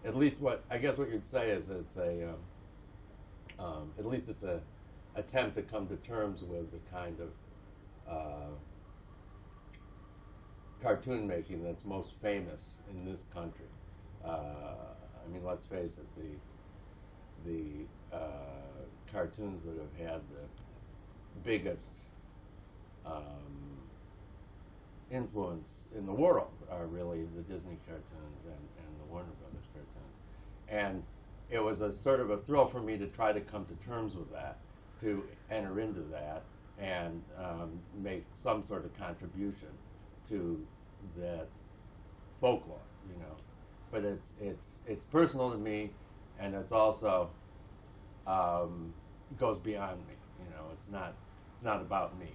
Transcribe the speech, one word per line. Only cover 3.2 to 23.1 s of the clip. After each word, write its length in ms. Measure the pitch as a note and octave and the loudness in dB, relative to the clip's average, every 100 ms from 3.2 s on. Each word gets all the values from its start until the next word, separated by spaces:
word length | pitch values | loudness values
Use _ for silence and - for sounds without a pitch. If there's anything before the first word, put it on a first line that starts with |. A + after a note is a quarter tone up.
| - - - - F2+ | -14 -14 -12 -6 -4
um, 260 | D#2 D2+ F2 | -4 -6 -2
at 80 | G#2+ | 2
least 240 | B2+ - | 2 0
it's 140 | G#2 | -4
a 180 | F#2+ E2+ - - - - - - | 0 0 -2 -14 -14 -14 -4 -4
attempt 400 | - B2+ A2 G2+ | 4 6 6 2
to 80 | |
come 240 | F#2 G#2+ F#2+ | 0 -2 0
to 80 | G2 | -4
terms 440 | - A2+ G#2 F#2+ | -2 2 2 0
with 280 | F2+ F2 E2 | -4 -4 -4
the 80 | E2+ - | -6 -6
kind 260 | F2+ F2 E2 | -4 -4 -4
of, 100 | E2+ - - - - - - - - | -6 -8 -14 -14 -14 -16 -16 -14 -6
uh, 460 | D#2+ D2+ D2 D2 D2+ - - - - - - - - - - - - - - - - - - - - - - | -4 -2 -4 -6 -6 -10 -14 -14 -14 -14 -14 -14 -14 -14 -14 -14 -14 -14 -14 -14 -14 -14 -14 -14 -14 -14 0
cartoon 440 | B2 - C3 A#2+ G2+ | 6 6 6 2 4
making 360 | F2 - F2 | 2 0 -2
that's 200 | E2+ E2+ G2+ | -2 -2 -2
most 240 | F#2+ F2 - | -2 -2 0
famous 400 | G#2+ G2+ F2+ - - - - | 2 2 0 -6 -10 -14 -10
in 140 | F#2+ F#2 | -6 -4
this 160 | F#2+ - | -6 -6
country. 320 | F2 E2+ - - - - - - - | -6 -6 -6 -12 -12 -12 -12 -12 -8
Uh, 60 | E2 | -2
I 1000 | D#2+ D2+ D2 D2 - - - - - E2+ | -2 -2 -6 -8 -8 -10 -10 -12 -12 -8
mean, 120 | B2+ | -4
let's 220 | B2+ F2+ - | -2 -2 -2
face 280 | - E2+ - | -2 -2 -4
it, 100 | - - | -12 -8
the, 1300 | D3+ D2 - - - - - - - - - - E3+ | -8 -8 -12 -14 -14 -14 -14 -14 -14 -14 -14 -8 -2
the, 680 | D#2+ D2+ D2 - - - D#2+ | 0 0 -4 -8 -10 -6 -4
uh, 680 | D#3 D3 - - - - - - - | -2 -4 -6 -8 -8 -10 -10 -12 -4
cartoons 520 | G2+ E2+ - G#2 F2+ E2 | 2 2 2 -4 -2 -4
that 120 | D#2+ | -4
have 280 | D2+ D#2 E2 | -6 -6 -2
had 100 | D#2+ D2 | -2 -4
the 160 | C#3+ - - - - - - - - - - | -10 -10 -10 -12 -12 -12 -12 -12 -14 -12 -6
biggest, 500 | F2+ G#2+ F2+ - - - - - - - - - - - - - | 4 4 4 -2 -6 -14 -14 -14 -14 -16 -14 -16 -16 -16 -16 -10
um, 760 | D#2 | -4